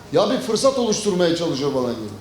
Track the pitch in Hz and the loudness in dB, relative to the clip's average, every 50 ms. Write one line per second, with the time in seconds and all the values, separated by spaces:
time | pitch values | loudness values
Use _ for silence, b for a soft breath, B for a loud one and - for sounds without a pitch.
0 | - - 139 160 208 214 262 220 - - 233 - - 269 262 254 240 220 202 - | -8 -2 0 2 2 2 0 -2 -2 -2 -2 2 2 2 2 2 0 0 0 0
1 | - 208 185 180 175 170 165 170 175 165 143 127 143 143 131 131 123 120 113 110 | 0 0 2 2 2 2 2 0 0 -2 -2 0 -2 0 0 0 -2 -2 -4 -6
2 | 107 104 101 101 | -8 -10 -12 -14